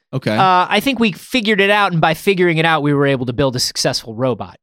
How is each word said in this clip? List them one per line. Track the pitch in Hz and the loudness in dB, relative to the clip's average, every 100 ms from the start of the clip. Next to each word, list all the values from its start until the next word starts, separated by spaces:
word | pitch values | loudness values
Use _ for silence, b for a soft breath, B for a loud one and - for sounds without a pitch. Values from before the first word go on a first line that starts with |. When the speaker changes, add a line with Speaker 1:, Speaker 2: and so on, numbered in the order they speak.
| _ | _
Speaker 1:
Okay. | 135 - 208 | -6 -2 2
Speaker 2:
Uh, | 190 180 175 | 4 4 2
I | 208 | 0
think | 269 240 | 0 0
we | 226 | -2
figured | 160 - 262 214 202 | -2 -4 -4 0 0
it | 196 | 2
out, | 208 196 | 2 2
and | 170 | 2
by | 165 | 0
figuring | 160 - 185 175 160 | 0 -2 2 2 2
it | |
out, | 165 160 | 0 0
we | 147 | 0
were | 143 143 | 2 2
able | 135 127 | 0 -2
to | |
build | 120 135 | -2 -2
a | 120 | -2
successful | - - 151 127 120 110 | -6 -4 -4 -2 -6 -4
robot. | 131 104 90 - | -4 -4 -8 -14